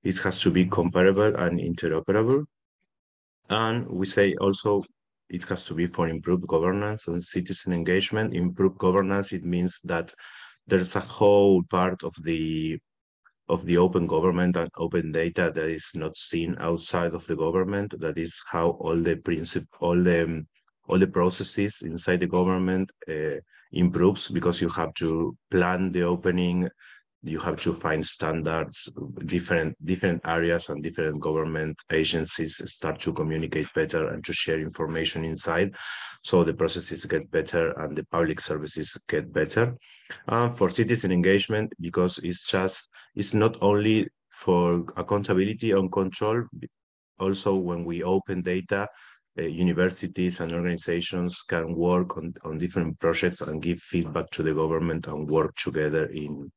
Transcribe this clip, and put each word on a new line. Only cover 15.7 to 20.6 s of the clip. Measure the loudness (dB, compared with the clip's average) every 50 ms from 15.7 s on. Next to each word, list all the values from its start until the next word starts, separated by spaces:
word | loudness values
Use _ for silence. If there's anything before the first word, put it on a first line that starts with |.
| -2 -2 -4 -4 -4
not | -4 -6 -6 -6
seen | -6 -6 -4 -2 -2 -2 -2 -4 -4
outside | -2 -2 -2 -2 -2 -2 0 0 0 0 -4
of | -6 -6 -6
the | -4
government. | -2 0 0 2 0 0 0 -2 -4 -4 -4 -6 -6
That | -6 -6 -4 -4
is | -4 -4 -4 -6 -8 -4
how | -2 0 2 2 0 0
all | -2 0 0 2
the | 2 0 0
princip-, | -2 -2 -4 -2 -2 -2 -2 -4 -4 -6 _ _ -4
all | -2 2 4 4
the, | 6 6 4 4 2
um, | 0 -2 -6 -8 _ _ _